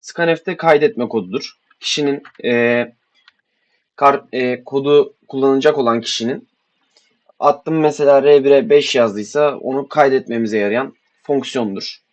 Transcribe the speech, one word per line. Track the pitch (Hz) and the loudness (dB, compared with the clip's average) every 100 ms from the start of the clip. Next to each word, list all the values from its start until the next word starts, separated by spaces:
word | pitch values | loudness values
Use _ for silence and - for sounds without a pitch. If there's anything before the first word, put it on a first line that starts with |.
Scanf'te | - - 170 160 - 175 | -18 -4 -2 -2 -4 -4
kaydetme | 165 147 147 - 120 | 2 2 2 -2 -4
kodudur. | 113 92 95 - _ _ _ | -4 -6 -10 -10 _ _ _
Kişinin, | - - 143 143 - _ | -8 -4 -2 -4 -8 _
e, | - 120 120 120 120 _ _ _ _ _ _ _ _ _ _ - | -2 0 2 0 -4 _ _ _ _ _ _ _ _ _ _ 0
kar-, | 139 139 - | 0 0 -4
e, | 123 127 123 | -4 -4 -4
kodu | - 139 139 147 139 _ _ | -4 -4 2 2 2 _ _
kullanacak | 135 135 135 143 151 | -2 0 2 2 2
olan | 120 117 | 0 -2
kişinin | 113 - 113 131 _ _ _ _ _ _ _ _ _ _ | -4 -6 -6 -8 _ _ _ _ _ _ _ _ _ _
attım | 135 143 - 160 | -2 -2 -2 0
mesela | 151 143 143 139 | 0 0 4 4
R | 139 147 | 6 4
bire | 135 139 113 | 6 2 4
beş | 147 139 131 | 2 2 0
yazdıysa | 113 101 101 147 147 135 | 0 -2 -6 -2 -2 -2
onu | - 135 135 | -6 -6 -4
kaydetmemize | 151 139 131 - 117 113 107 | 0 2 2 -2 -4 -2 -2
yarayan | 101 113 135 _ _ _ | -2 -2 -4 _ _ _
fonksiyondur. | - 143 123 131 110 95 - - _ | -4 -4 -4 -6 -6 -6 -12 -16 _